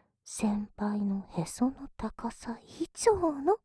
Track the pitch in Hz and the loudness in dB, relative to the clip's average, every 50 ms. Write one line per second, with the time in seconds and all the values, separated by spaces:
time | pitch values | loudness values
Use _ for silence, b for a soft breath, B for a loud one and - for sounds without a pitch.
0 | B B B B _ - - - 220 214 208 208 208 - - - 208 208 208 208 | B B B B _ -14 -6 -2 0 0 0 0 -2 -6 -6 -4 -4 -2 -2 0
1 | 202 202 196 196 190 - - 180 165 - - - 240 262 269 - 277 - - - | 0 -2 -2 -2 -4 -6 -4 -4 -4 -4 -2 0 0 0 0 -2 -10 -16 -10 -8
2 | - 220 - - - 233 233 - - 247 226 - - - - - 330 - - - | -8 -8 -8 -8 -10 -10 -10 -10 -8 -8 -8 -8 -12 -14 -8 -8 -8 -6 -6 2
3 | - 466 427 381 349 330 294 277 269 320 415 - _ | 4 6 6 6 4 2 2 2 2 2 2 2 _